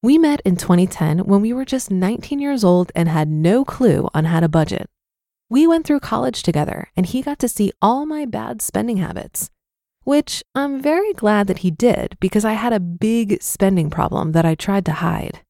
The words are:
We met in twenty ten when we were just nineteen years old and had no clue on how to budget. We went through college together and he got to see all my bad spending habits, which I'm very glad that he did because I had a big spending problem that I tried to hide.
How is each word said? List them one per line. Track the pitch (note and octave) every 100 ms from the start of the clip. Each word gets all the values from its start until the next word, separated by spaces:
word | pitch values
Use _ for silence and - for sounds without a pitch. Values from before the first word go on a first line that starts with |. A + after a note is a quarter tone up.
We | A3+ D4+
met | D#4+ D4
in | - F3+
twenty | - F3 F#3
ten | - D#3 D#3
when | F#3+ G3
we | G#3+
were | B3
just | C4+ C4 -
nineteen | F#3+ F#3 A#3 - C#4+
years | C#4+ C#4
old | G3+ F3+ F3+
and | - E3+
had | D#3+ D3+
no | D#3 D#3+ A3+
clue | C4+ - B3 D#3 -
on | - D#3+
how | E3
to | E3
budget. | D#3+ D#3 - - _ _ _ _ _ _
We | A#3+ E4
went | E4
through | D#4+ D4
college | - - B3+ A3+
together | - D#3 D3+ - - -
and |
he | F#3 B3+
got | C4 C#4+
to | B3
see | - G3+ -
all | G3+ B3+ D4+
my | D4+ C#4+
bad | G#3+ A3+ A#3
spending | - - A3 G#3+
habits, | E3+ - - - - _ _ _ _ _
which | - C#4+ C#4+ - -
I'm | - C#4+ C#4
very | C#4 D#4+ G#4
glad | F#4+ G#3 G#3 G3+
that | F3+
he | F#3
did | D#3 A#3+ - - -
because | - G#3+
I | G#3+
had | G#3+ A#3
a | A3
big | F3 E3+ A3 A#3 A3 G#3
spending | - - G3 F#3+ D#3
problem | D#3 - - D#3
that | D#3+
I | E3
tried | D#3+ - G3+ F3+
to |
hide. | D#3 E3+ - - - _